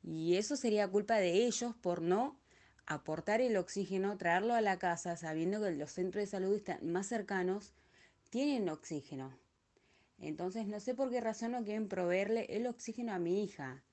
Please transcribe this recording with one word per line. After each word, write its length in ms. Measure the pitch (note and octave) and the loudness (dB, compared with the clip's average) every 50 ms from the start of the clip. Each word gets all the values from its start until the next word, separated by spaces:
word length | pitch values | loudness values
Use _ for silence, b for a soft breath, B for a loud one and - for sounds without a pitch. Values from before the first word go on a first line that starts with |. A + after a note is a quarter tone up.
Y 340 | - E3+ D#3+ D#3+ D#3+ E3+ F3 | -8 -6 -6 -2 2 4 4
eso 180 | F#3 G#3+ - D4 | 4 4 0 -2
sería 320 | C4+ - A#3 G#3+ G#3 G#3 | 0 2 2 4 4 2
culpa 300 | F#3+ F#3+ G#3 G#3 G#3 A#3 | 4 2 0 2 4 4
de 300 | G#3+ F#3+ F3 E3+ G3 A#3 | 4 4 6 6 6 4
ellos 280 | B3 - - A#3 A#3+ A3+ - | 4 2 0 -2 -4 -6 -4
por 220 | - F3+ F3 D#3 | -2 -2 0 0
no 360 | E3 E3+ F3+ G#3 A#3+ C#4+ - b b b b b b b b b b | 2 2 4 4 2 0 -2 b b b b b b b b b b
aportar 560 | - D#3 D3 - - D#3 D#3+ D#3 - G#3 A3+ | -6 -6 -6 -4 -4 -6 -4 0 2 4 4
el 160 | B3+ B3 A3+ | 4 4 4
oxígeno, 600 | F#3+ F3 - - G3 G3 - F#3+ F#3+ F#3+ G3 G#3 G3 | 2 0 0 -2 -4 -2 0 0 0 0 0 -2 0
traerlo 360 | F#3 E3+ E3+ F3+ G3+ A3+ A#3+ | 2 4 4 4 4 4 2
a 60 | A#3 | 4
la 180 | G#3+ G3+ F#3+ F#3 | 4 2 0 2
casa, 380 | - F3+ E3+ E3+ - F3+ E3+ | 0 -2 -2 0 -2 -6 -6
sabiendo 460 | E3+ E3+ D#3+ D#3 D#3+ E3 F3+ G3+ G#3+ | -4 -4 -4 -2 0 0 0 0 0
que 100 | G#3+ G3 | 0 -2
los 180 | E3 C#3+ D3 - | -2 -2 -6 -6
centros 300 | - - F3+ F#3+ F3+ G#3 G#3 | -4 -4 -4 -2 -2 -2 -4
de 20 | |
salud 280 | G3 G3+ F#3+ F#3+ F#3+ G3+ | -4 -2 -2 0 0 0
están 320 | G#3 G#3 - E3 - - | 0 0 -6 -8 -4 -2
más 200 | E3 E3+ F3+ G3 | -2 -2 -2 -2
cercanos, 640 | - A#3+ A3+ G3 F3 G3 F#3+ F3+ F#3 F#3+ G#3 - - b b b b b b b b b b b _ | -2 -4 -4 -2 -2 -2 0 0 0 0 -2 -4 -12 b b b b b b b b b b b _
tienen 400 | - A#3 C#4 D4 C#4+ A#3+ G3+ F3 | -2 0 0 2 2 2 0 -2
oxígeno. 680 | D#3 D#3 - - E3 D3 C#3 - D3 C3+ C3 C3 B2+ - _ _ _ _ _ _ b b b b b b b b b - | -2 -4 -6 -6 -6 -6 -6 -6 -8 -8 -8 -10 -12 -16 _ _ _ _ _ _ b b b b b b b b b -10
Entonces, 480 | - D#3 D3+ D#3 F3 F#3 F#3 A3+ A3 | -8 -8 -6 -4 -4 -4 -4 -4 -4
no 120 | G3+ G#3 G#3 | -4 -4 -4
sé 160 | G3+ B3+ B3+ | -4 -4 -2
por 160 | A#3 C4+ C4 | 0 0 0
qué 100 | A#3+ B3 | 0 0
razón 320 | A#3 A3+ A3 A3 A3+ A3+ | 0 -2 -2 -2 -4 -4
no 120 | A#3+ B3 A3+ | -2 -2 -2
quieren 240 | G3+ G#3 A3 A3 G3 | -2 -2 -2 -2 -2
proveerle 580 | G3 F#3 F3+ F3 F3+ F#3 G3 G#3 A3 A3+ G#3 - | 0 0 2 4 4 4 4 2 0 0 0 -2
el 160 | - G#3 A#3+ | -2 -2 -2
oxígeno 460 | B3 A#3+ - - - A3 - A#3+ A#3 | -2 -4 -6 -8 -10 -6 -4 -4 -2
a 60 | G3+ F3+ | -2 0
mi 240 | F3 E3+ F3+ G3+ | 2 2 2 2
hija. 400 | G#3+ G3 - - C#3+ C3 B2+ C3+ _ _ | 2 -2 -4 -8 -8 -8 -8 -10 _ _